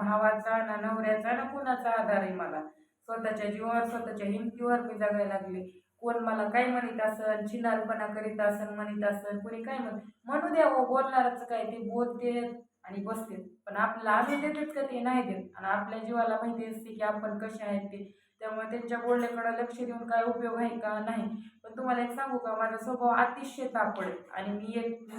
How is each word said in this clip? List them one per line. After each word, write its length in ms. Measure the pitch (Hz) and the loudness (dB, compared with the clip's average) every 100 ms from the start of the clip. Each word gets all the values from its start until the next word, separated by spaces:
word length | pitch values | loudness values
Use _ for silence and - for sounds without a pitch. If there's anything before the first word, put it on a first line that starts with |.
भावाचा, 540 | 202 214 214 214 226 226 | 2 6 6 4 2 2
ना 180 | 220 214 | 2 -2
नवऱ्याचा, 560 | 214 220 220 214 220 | 0 0 2 2 2
ना 120 | 254 | 0
कुणाचा 460 | 262 277 262 247 233 | -2 -4 0 0 2
आधार 320 | 226 208 202 | 2 4 2
आहे 120 | 190 | 2
मला. 280 | 180 165 156 156 - _ _ - | -2 -4 -4 -8 -14 _ _ -8
स्वतःच्या 460 | 226 220 214 208 | -4 -2 0 -2
जीवावर, 340 | 214 226 233 233 | -2 0 2 2
स्वतःच्या 420 | 233 226 208 202 | -2 -4 -4 -2
हिमतीवर 520 | 214 233 233 240 240 | 0 -2 -2 2 2
मी 140 | 240 | 2
जगायला 400 | 214 208 208 196 | 0 2 2 2
लागले. 500 | 196 190 185 185 - _ _ | 0 -2 -6 -8 -14 _ _
कोण 180 | 233 233 | -2 0
मला 320 | 226 220 208 | 2 2 2
काय 160 | 240 247 | 4 4
म्हणत 360 | 247 233 226 | 2 -2 0
असन, 440 | 214 214 214 214 208 | 0 2 0 0 -2
छिनारपणा 640 | 240 233 220 220 214 208 | -2 0 2 0 -2 -2
करीत 320 | 214 214 214 | -4 -4 2
असन, 320 | 208 208 208 | 2 2 -2
म्हणत 300 | 208 214 208 | -6 -6 0
असन, 360 | 208 202 208 202 | 0 0 -2 -6
कोणी 240 | 214 226 | -6 -8
काय 140 | 233 262 | -6 -4
म्हण-, 220 | 226 202 - - 233 | -4 -6 -10 -16 -2
म्हणू 280 | 294 311 | -2 2
द्या 120 | 311 302 | 6 6
हो, 200 | 269 254 | 6 4
बोलणारच 640 | 262 269 262 247 240 - | 4 4 4 4 2 -4
काय, 160 | 226 | -2
ते 140 | - 233 202 | -2 -4 -4
बोलते 760 | 240 240 240 240 240 240 240 - _ | 0 0 0 0 0 -2 -6 -14 _
आणि 200 | - 196 | -12 -8
बसते, 320 | 196 220 220 185 - - - | -4 -4 -4 -8 -12 -16 -8
पण 80 | 196 | 0
आपल्याला 340 | 226 233 220 | 0 2 2
आम्ही 300 | 214 247 285 | 4 4 2
देतात 320 | 302 302 302 285 | 0 -2 -4 -2
का? 60 | |
ते 180 | 269 247 | -2 0
नाही 240 | 240 254 | 2 2
देत. 260 | 202 185 - - | 2 -2 -6 -6
आणि 120 | 190 | 0
आपल्या 320 | 202 202 220 | 0 0 -6
जीवाला 360 | 226 233 226 220 | -2 2 2 2
माहिती 300 | 233 233 226 | 0 -2 -4
असते 280 | 220 233 | -8 -10
की 80 | 220 | -2
आपण 360 | 214 214 214 208 | 0 0 -2 -4
कसे 260 | 214 214 | -6 -6
आहेत 240 | 208 202 196 | -2 -2 -2
ते, 280 | 202 196 - _ _ | -8 -12 -16 _ _
त्यामुळे 300 | 220 220 220 | -6 -4 -4
त्यांच्या 280 | 240 233 233 | -4 -4 -2
बोलण्याकडे 680 | 240 240 240 233 233 233 | 2 2 2 0 0 0
लक्ष 140 | 240 - | -2 -2
देऊन 300 | 240 233 233 | -6 -6 0
काय 160 | 233 | 2
उपयोग 340 | 233 233 233 233 | 2 0 -2 0
आहे 220 | 233 233 | -2 -2
का? 200 | 214 214 | -2 -2
नाही. 500 | 214 226 202 214 - - | -2 -2 -2 -6 -10 -18
पण 140 | 262 240 | -14 -6
तुम्हाला 240 | 254 240 | 0 2
एक 100 | 240 | 0
सांगू 260 | 247 269 247 | -2 -2 -2
का, 180 | 233 214 | -2 0
माझा 220 | 226 214 | 0 -2
स्वभाव 320 | 247 247 240 | -4 2 4
अतिशय 580 | 233 240 277 269 - 254 | 6 4 2 -8 -6 -4
तापड 380 | 233 202 190 185 | 2 2 2 -4
आहे 100 | 185 - | -6 -8
आणि 180 | 185 202 | -6 -4
मी 220 | 208 208 233 | -4 -2 -2
एक 300 | 233 226 220 | -2 -4 -8